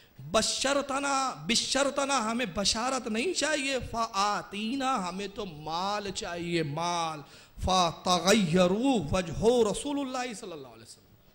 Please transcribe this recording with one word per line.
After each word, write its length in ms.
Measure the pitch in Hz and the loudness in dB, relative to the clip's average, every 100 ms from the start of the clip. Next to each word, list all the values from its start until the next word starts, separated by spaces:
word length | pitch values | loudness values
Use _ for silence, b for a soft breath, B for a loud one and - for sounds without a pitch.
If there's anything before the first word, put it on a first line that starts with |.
| B - | B -18
बशरतना, 1200 | 139 220 220 - 269 285 277 269 277 269 262 147 160 | -2 0 2 0 0 0 0 -2 0 0 -2 -4 -2
बिशरतना, 720 | 233 - 269 277 277 277 269 | 0 2 2 0 0 0 0
हमें 360 | 220 233 233 | 0 -2 -2
बशारत 540 | 208 196 226 254 262 240 | -2 0 0 0 -2 -2
नहीं 260 | 214 339 | -2 -2
चाहिए, 460 | 330 294 302 269 254 | 0 0 0 -2 -2
फ़आतीना, 1120 | 247 226 226 196 208 196 - 202 220 277 262 254 | -4 -4 -2 0 0 0 -4 -6 -4 -2 -2 -2
हमें 340 | 180 185 202 | -2 -6 -8
तो 160 | 226 196 | -8 -10
माल 680 | 151 156 165 196 208 202 | -10 -6 -4 -2 -2 -4
चाहिए, 520 | 185 196 175 170 170 | -6 -6 -6 -2 0
माल। 600 | 151 151 175 175 165 151 139 B B B - | 0 -2 -2 0 -2 -6 -12 B B B 2
फ़तग़य्यरू 1400 | 185 170 - 185 180 175 226 170 180 180 202 269 233 143 | 4 4 2 2 2 6 4 6 6 4 4 2 2 2
वजहू 520 | 185 170 127 214 247 | -2 -2 0 4 6
रसूलुल्लाह 600 | 214 185 285 285 262 254 | 4 2 -4 -4 -4 -4
सल्लल्लाहु 500 | 247 202 202 160 127 | -6 -8 -12 -14 -14
अलैहि 160 | 113 107 | -18 -20
वसल्लम, 260 | - _ _ b | -20 _ _ b